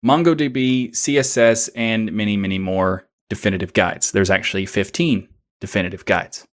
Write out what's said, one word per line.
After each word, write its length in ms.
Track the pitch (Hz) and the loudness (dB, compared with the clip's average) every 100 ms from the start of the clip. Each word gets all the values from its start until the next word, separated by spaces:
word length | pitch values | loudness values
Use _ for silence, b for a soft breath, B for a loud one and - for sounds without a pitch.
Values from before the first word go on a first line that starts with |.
MongoDB, 920 | 117 151 170 156 147 131 131 127 123 - | 2 4 4 2 0 0 0 0 -2 -4
C 220 | - 143 | 0 2
S 180 | 135 - | 2 4
S, 320 | 117 113 - | 4 4 -2
and 440 | - 113 113 110 | -4 -2 0 -2
many, 240 | 98 107 104 | -2 0 0
many 220 | 98 95 | 0 -2
more 480 | 95 95 95 92 - _ _ | -2 0 0 0 -6 _ _
definitive 460 | 104 107 95 92 | -4 -2 -2 -2
guides. 380 | - 90 - - | 0 0 0 -2
There's 180 | 95 95 | 0 2
actually 340 | 95 - 98 | 2 0 -4
fifteen 640 | 95 - 95 - 170 110 - _ _ _ | -4 -4 -4 -2 0 0 -4 _ _ _
definitive 440 | 98 101 90 92 | -6 -4 -4 -8
guides. 420 | - 90 95 - - | -2 -2 -2 -14 -20